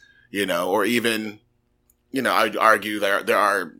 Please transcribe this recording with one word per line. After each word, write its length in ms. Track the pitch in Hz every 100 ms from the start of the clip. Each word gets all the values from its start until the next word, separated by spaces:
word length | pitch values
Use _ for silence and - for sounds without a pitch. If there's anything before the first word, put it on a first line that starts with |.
| _ _ _
you 120 | 95
know, 260 | 98 87 90
or 140 | 101
even, 540 | 101 120 117 110 107 104 _ _ _ _ _ _ _
you 100 | 135
know, 120 | 113
I'd 220 | 90 113 101
argue 420 | 110 107 104 104
there, 240 | 98 98
there 160 | 104 110
are 360 | 101 98 87